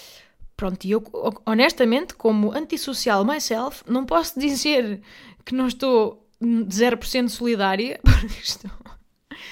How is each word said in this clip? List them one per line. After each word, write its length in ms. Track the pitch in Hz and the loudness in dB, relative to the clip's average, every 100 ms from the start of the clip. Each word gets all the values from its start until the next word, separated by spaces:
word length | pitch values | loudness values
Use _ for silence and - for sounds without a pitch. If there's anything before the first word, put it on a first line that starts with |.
| - - - _ - - | -20 -20 -20 _ -18 -6
Pronto, 280 | 190 185 | -6 -4
e 60 | 190 | -2
eu, 120 | 220 220 - 226 220 | -2 -2 -4 -4 -4
honestamente, 680 | 220 220 302 - 226 262 370 | -2 4 4 4 2 2 -2
como 360 | - 226 214 208 | -2 0 2 0
antissocial 720 | 254 311 320 277 240 240 196 | -2 -6 -6 -6 -4 0 2
myself, 580 | 220 302 - 226 269 - - | 2 -2 -4 -4 -6 -10 -2
não 180 | 254 | -2
posso 340 | 262 330 330 254 | 2 0 0 -2
dizer 640 | 285 262 302 269 214 202 - - - - | -2 0 2 2 0 -6 -12 -20 -20 -20
que 100 | - | -6
não 140 | 254 254 | -2 -2
estou 580 | 247 269 233 214 - _ - 233 226 196 | 0 2 4 2 -4 _ -4 0 0 0
zero 260 | 196 247 233 | 2 2 2
por 100 | - | -2
cento 220 | 254 240 | -2 -2
solidária, 680 | - 240 214 196 190 254 - | -2 -2 0 0 0 -2 4
<laughs> 40 | |
porque 380 | - - 208 - | 6 6 4 -6
estou... 300 | - - 202 - - - _ _ _ - - | -8 -8 -12 -16 -18 -20 _ _ _ -20 -18